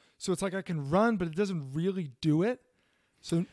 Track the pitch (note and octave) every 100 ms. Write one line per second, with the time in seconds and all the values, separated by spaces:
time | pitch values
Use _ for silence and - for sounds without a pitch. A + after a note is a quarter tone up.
0 | _ _ - F3 G3 F#3+ - E3 C#3 F3
1 | A#3 A3 F3 D#3 G3+ F3 C3+ D3 F3+ F#3+
2 | D3 - D#3+ D3+ G#3 B3+ _ _ _ _
3 | _ _ - E3+ F#3+